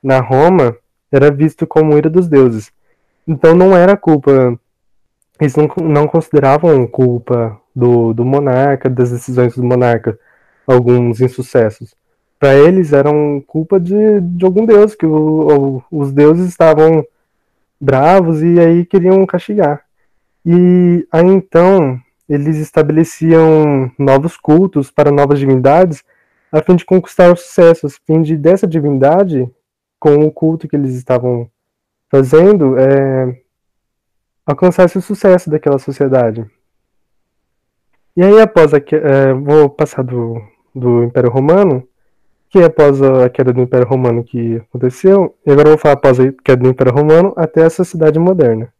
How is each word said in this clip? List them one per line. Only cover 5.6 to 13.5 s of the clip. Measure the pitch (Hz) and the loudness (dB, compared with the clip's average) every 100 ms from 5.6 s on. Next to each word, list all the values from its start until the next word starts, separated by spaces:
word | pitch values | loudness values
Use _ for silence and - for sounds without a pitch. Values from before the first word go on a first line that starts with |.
| 151 170 | -4 -4
não | 160 147 151 | -2 -2 0
consideravam | 170 - 151 139 147 170 143 120 | -4 -2 0 0 0 2 0 0
culpa | - 127 120 120 120 113 107 _ | -2 -2 -2 -4 -4 -4 -10 _
do, | - 123 120 117 | -4 0 0 0
do | 113 | -4
monarca, | 123 139 143 127 139 135 135 | -2 -2 -2 -2 -2 -2 -4
das | 127 123 | -4 -4
decisões | 120 - 127 123 120 | -4 -8 -2 -2 -2
do | |
monarca, | 123 123 123 117 117 107 _ _ _ _ | -4 0 0 -2 -4 -10 _ _ _ _
alguns | - 127 120 123 120 117 | -2 0 2 0 0 -2
insucessos. | 127 - 127 131 113 - - _ _ _ _ _ | -4 -4 -4 -2 -2 -4 -20 _ _ _ _ _
Pra | 143 | 2
eles | 135 156 190 165 | 4 4 2 0
eram | 147 143 151 147 143 | 0 0 -2 -2 -6
culpa | 139 | -8